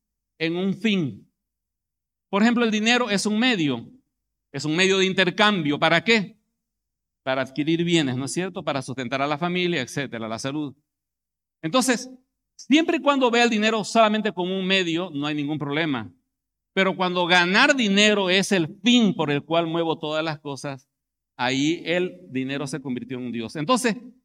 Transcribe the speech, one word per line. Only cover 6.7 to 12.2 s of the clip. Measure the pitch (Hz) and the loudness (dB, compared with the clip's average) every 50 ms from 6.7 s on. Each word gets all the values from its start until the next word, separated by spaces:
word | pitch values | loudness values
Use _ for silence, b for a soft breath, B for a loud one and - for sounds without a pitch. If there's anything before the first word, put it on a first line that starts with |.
| _ _ _ _ _ _ _ _ _ _ | _ _ _ _ _ _ _ _ _ _
Para | - 135 131 135 | -6 -4 -2 -2
adquirir | 131 123 - 143 143 156 165 165 170 | -2 -4 -4 -4 -2 0 0 0 0
bienes, | 175 170 165 147 131 123 | 2 2 2 2 0 -2
¿no | 127 139 | -4 -6
es | 131 | -6
cierto? | - 165 180 190 185 196 151 | -6 -6 -6 -6 -8 -8 -6
Para | 160 143 139 | -6 -6 -6
sustentar | 123 - 123 135 127 117 139 135 | -6 -8 -8 -8 -6 -4 -4 -2
a | 139 | -2
la | 147 151 | -4 -4
familia, | 143 175 175 175 180 180 175 175 147 | -4 -4 -4 -2 -2 -2 -2 -2 -2
etcétera, | 123 - - 151 135 117 120 110 113 110 | -4 -6 -6 -8 -8 -6 -8 -8 -8 -8
la | 113 113 | -8 -6
salud. | - 135 139 151 147 135 - _ _ _ _ _ _ _ _ _ _ _ _ _ _ _ _ _ | -6 -6 -6 -6 -8 -8 -10 _ _ _ _ _ _ _ _ _ _ _ _ _ _ _ _ _
Entonces, | - 165 165 262 247 262 240 - - - - - | -6 -2 0 0 2 2 0 -2 -4 -10 -18 -20